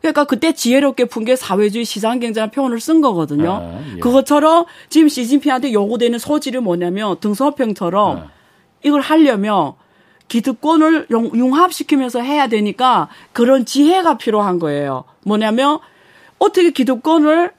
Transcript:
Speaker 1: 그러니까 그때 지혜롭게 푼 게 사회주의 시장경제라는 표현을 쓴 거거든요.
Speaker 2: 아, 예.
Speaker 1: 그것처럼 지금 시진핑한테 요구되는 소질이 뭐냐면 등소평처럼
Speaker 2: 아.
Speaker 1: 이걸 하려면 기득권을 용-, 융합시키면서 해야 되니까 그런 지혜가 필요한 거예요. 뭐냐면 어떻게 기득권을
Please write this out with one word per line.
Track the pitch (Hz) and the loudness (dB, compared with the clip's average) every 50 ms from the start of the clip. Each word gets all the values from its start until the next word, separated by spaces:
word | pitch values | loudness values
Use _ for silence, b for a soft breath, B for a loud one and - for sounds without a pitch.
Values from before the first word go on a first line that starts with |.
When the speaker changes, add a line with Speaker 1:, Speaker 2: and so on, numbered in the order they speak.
Speaker 1:
그러니까 | - 320 294 294 294 | -2 -2 0 0 0
그때 | 285 - 220 - 320 311 | 0 -2 0 0 -2 -2
지혜롭게 | - - 233 247 269 285 277 262 - 247 | -2 0 2 2 2 2 2 0 0 -2
푼 | 240 - 233 220 | -2 -2 -8 -2
게 | 220 254 | -2 -2
사회주의 | 254 - - 196 190 208 208 196 233 233 | -2 -2 -4 -2 0 0 0 0 -4 -6
시장경제라는 | 208 - 208 196 220 240 254 233 233 214 220 220 214 | -6 -6 -4 -4 -4 -2 -2 -4 -4 -4 -4 -6 -6
표현을 | - 285 277 254 233 233 | -4 -4 -4 -2 -4 -4
쓴 | 226 - 320 320 | -2 0 2 2
거거든요. | 294 269 214 170 160 143 143 143 156 165 190 | 2 2 0 0 -4 -2 -2 -2 0 -2 -2
Speaker 2:
아, | 208 170 170 170 - 147 147 107 | -4 -6 -10 -12 -12 -14 -14 -12
예. | 90 | -4
Speaker 1:
그것처럼 | - 240 240 269 269 - 294 294 285 311 320 339 339 339 B B B B | -2 2 2 2 2 4 0 2 4 4 4 2 0 -2 B B B B
지금 | - 294 320 302 | 2 4 4 4
시진핑한테 | 294 - 247 226 269 285 - 294 262 254 247 285 226 | 2 0 -4 0 0 0 0 0 -2 -2 -2 0 0
요구되는 | 208 202 202 233 233 233 240 233 240 | 0 0 0 -2 0 0 0 -2 -2
소질이 | - - 294 302 302 277 233 254 | -4 -2 -4 -2 -2 -4 -6 -4
뭐냐면 | 240 196 175 175 175 175 180 196 220 208 175 160 | -2 -2 -2 -2 -2 -4 -4 -4 -4 -4 -6 -4
등소평처럼 | - 208 208 196 269 294 277 - 262 226 202 - 196 170 175 202 208 185 143 | -4 -4 -2 0 -2 -2 0 -2 -4 -4 -4 -4 -6 -4 0 0 0 0 -2
Speaker 2:
아. | - 80 73 b b b b b b b b b _ _ | -6 -10 -16 b b b b b b b b b _ _
Speaker 1:
이걸 | 190 190 190 | 0 0 0
하려면 | 175 - - 226 214 285 240 202 196 214 208 190 160 135 - b b b b b b b b b b _ | 0 2 4 4 4 4 4 0 -2 -2 0 0 0 -2 -4 b b b b b b b b b b _
기득권을 | - 233 - 269 254 - - 302 330 320 311 311 330 311 - - | -4 -2 -2 -2 -6 -4 -2 0 2 2 4 4 2 0 0 -2
용-, | 226 226 233 - - | -2 -2 -2 -2 -2
융합시키면서 | 226 247 254 262 302 349 370 339 - 302 - 302 277 262 247 233 247 | 0 0 2 2 2 2 2 0 -6 -4 -2 -2 -2 -2 -2 -4 -6
해야 | 240 262 294 302 285 | -4 -2 0 0 0
되니까 | 247 233 214 208 208 180 - 254 254 240 196 156 B B B B B B | 0 0 0 0 -2 -2 0 0 2 2 2 0 B B B B B B
그런 | - 233 240 269 269 240 | 0 2 4 4 2 2
지혜가 | - - 269 285 302 359 381 359 339 277 | -2 2 2 4 4 4 4 2 0 -2
필요한 | 226 - 247 214 214 208 196 180 175 | -2 -2 -2 0 0 0 0 -2 -2
거예요. | 170 151 147 143 147 139 135 131 - _ _ _ _ | -2 -2 -2 -2 -2 -4 -6 -8 -10 _ _ _ _
뭐냐면 | 196 208 214 220 220 220 240 269 285 302 320 b b b b b b b b b b b _ | -2 -2 0 0 0 0 0 2 0 0 -2 b b b b b b b b b b b _
어떻게 | 370 427 - 359 359 339 | 0 0 2 4 2 2
기득권을 | - - 262 214 262 226 - 311 320 330 294 302 311 330 349 359 - | 2 0 0 0 0 -2 0 0 2 2 4 4 2 2 0 -2 -4